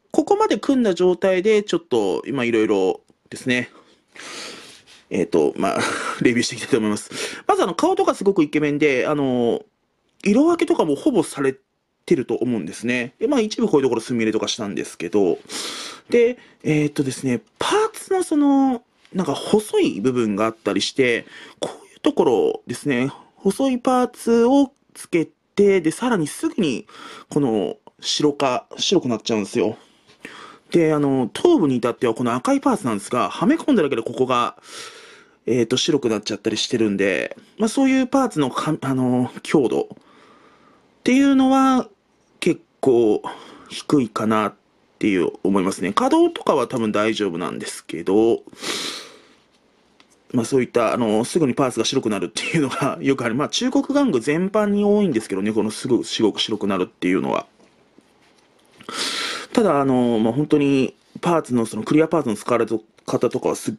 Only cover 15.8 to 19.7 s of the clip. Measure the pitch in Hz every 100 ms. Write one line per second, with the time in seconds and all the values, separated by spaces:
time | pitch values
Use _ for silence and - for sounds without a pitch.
15.8 | - - - 240 233 247 - _ - 151
16.8 | 147 147 131 - 131 120 - _ - 403
17.8 | 440 - - 381 349 302 285 277 269 240
18.8 | - _ _ 190 165 143 - 214 -